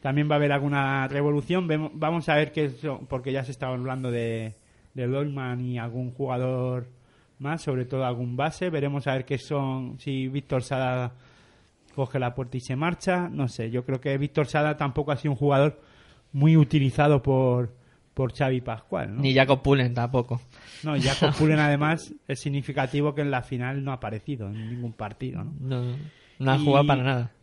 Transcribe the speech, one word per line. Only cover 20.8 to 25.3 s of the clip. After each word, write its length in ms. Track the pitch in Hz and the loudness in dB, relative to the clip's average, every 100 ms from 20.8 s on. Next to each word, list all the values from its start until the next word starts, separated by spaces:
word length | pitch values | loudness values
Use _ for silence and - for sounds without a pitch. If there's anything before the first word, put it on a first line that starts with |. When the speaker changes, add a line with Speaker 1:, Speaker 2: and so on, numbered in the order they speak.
Speaker 1:
No, 120 | 156 147 | -4 0
y 40 | |
Jakob 340 | 139 139 151 | 2 2 2
<laughs> 40 | 143 | 4
Pullen, 200 | 151 156 | 4 4
además, 560 | 147 143 151 160 - - _ | 4 4 2 0 -4 -18 _
es 100 | 139 | -6
significativo 760 | 151 143 135 139 131 143 147 139 | -2 -4 -4 -2 -2 0 0 0
que 60 | |
en 100 | 143 | -2
la 100 | 131 | -2
final 400 | - 127 123 139 | -4 -6 -4 -4
no 80 | 139 | -6
ha 40 | |
aparecido 520 | 131 110 107 - 139 101 | -6 -6 -8 -8 -8 -6
en 200 | 107 110 | -8 -8
ningún 220 | 120 120 | -8 -8
partido, 500 | 110 107 101 127 | -8 -10 -8 -8